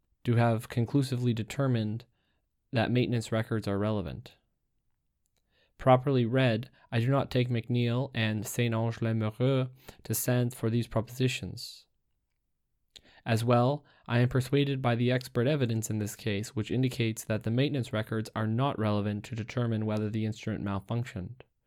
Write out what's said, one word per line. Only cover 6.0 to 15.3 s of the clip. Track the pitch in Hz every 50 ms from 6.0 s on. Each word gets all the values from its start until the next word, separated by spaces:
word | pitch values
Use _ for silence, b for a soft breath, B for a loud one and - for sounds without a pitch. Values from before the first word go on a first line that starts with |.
| 131 147 135 123 120
read, | 110 127 131 131 120 110 117 131 b b b b b 123
I | 117
do | 117
not | 131 139 139 - -
take | - 127 123 123
McNeil | 123 117 - - 120 123 120 117 117 127 139 - -
and | 117 110 107 107 107 95
Saint-Onge-Lamoureux | - - 123 120 117 113 113 113 117 113 - 117 113 113 110 107 107 - - 123 135 135 131 131 127 B B B B B B -
to | - -
stand | - - 127 123 123 120 123 -
for | - - 110
these | 113 120 110
propositions. | - - 113 107 - - - 127 127 - - - - - - - - - - - _ _ _ _ _ _ _ _ _ _ _ _ _ _ _ _ _ _ _ _ _ B B B B B B B
As | 123 113 110 120
well, | 123 120 120 120 131 147 147 b b b b b
I | - 120 120
am | 123 127
persuaded | - 127 127 - 143 143 143 139 139 131 131
by | 120 120
the | 117 120 123
expert | 127 127 127 -